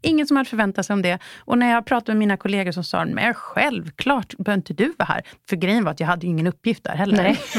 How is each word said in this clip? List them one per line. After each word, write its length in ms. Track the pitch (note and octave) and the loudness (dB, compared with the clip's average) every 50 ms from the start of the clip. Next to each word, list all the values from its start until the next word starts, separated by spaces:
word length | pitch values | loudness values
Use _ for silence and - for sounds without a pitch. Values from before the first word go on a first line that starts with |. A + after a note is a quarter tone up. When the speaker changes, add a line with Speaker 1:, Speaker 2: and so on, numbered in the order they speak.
| - | 0
Speaker 1:
Ingen 240 | D#4+ D#4+ D4+ D4+ | 2 2 2 4
som 100 | D4 D4 | 4 2
hade 120 | C#4 C4+ - | 2 2 0
förväntat 380 | - A3 G#3+ G3 G3 - F#3+ | 0 0 0 0 0 -2 -2
sig 80 | - G#3 | -2 0
om 80 | G3+ F#3 | 0 0
det. 160 | F3+ F3 F#3 - - - - | 0 0 -2 -6 -12 -20 -14
Och 200 | - - A#3+ A#3+ | -4 0 2 2
när 120 | B3 A#3+ | 4 4
jag 160 | A#3 A#3 A#3 | 4 2 2
pratade 260 | - C4 A#3+ A3+ - A3 | 2 0 0 2 0 0
med 60 | G#3+ | 2
mina 180 | G#3+ G#3 G3+ | 2 2 2
kollegor 360 | F#3+ - G3 G3+ G3+ F#3+ F3+ E3 | 0 0 -2 0 0 0 -2 -2
som 120 | F3 E3+ | -4 -4
sa: 200 | - - F3+ E3 | -4 -2 -2 -2
"Men 300 | - C#3+ - - A#3 A#3 | -2 -2 0 0 0 -2
självklart 1000 | - - - - - - D4 B3+ F#3+ E3 D#3+ - - - C4 C#4+ C4 G3+ - - | -4 -8 -4 0 0 0 0 0 -4 -6 -8 -10 -4 0 0 0 0 -2 -6 -10
behöver 220 | - F#3 - G#3 G3 | -6 -2 -2 0 0
inte 140 | D#3 - E3+ | -2 -2 -2
du 200 | C#3 G#3+ D4 E4+ - | 0 0 0 0 -2
vara 80 | - | -2
här." 160 | - - - - - - - _ - | -2 -2 -4 -6 -10 -16 -20 _ -6
För 80 | - | -4
grejen 280 | E3+ E3 F3+ G#3 A#3+ G#3+ | -2 0 2 2 2 2
var 80 | D#3+ D3+ | 0 -2
att 80 | - | -2
jag 60 | E3 | 0
hade 200 | D#3 F3 F3 F3 | -2 -2 0 -2
ju 60 | F3+ E3+ | -2 0
ingen 140 | D#3 D#3+ | 0 0
uppgift 380 | F3+ F3 - - A3+ A3 - - | 0 -2 -2 -2 -2 -2 -2 -4
där 100 | - - | -6 -4
heller. 280 | D#3 F#3+ G3+ G#3+ G3+ F3+ | -2 0 2 2 4 4
Speaker 2:
Nej. 180 | F#3+ - - - - - | 2 2 0 -2 -4 -2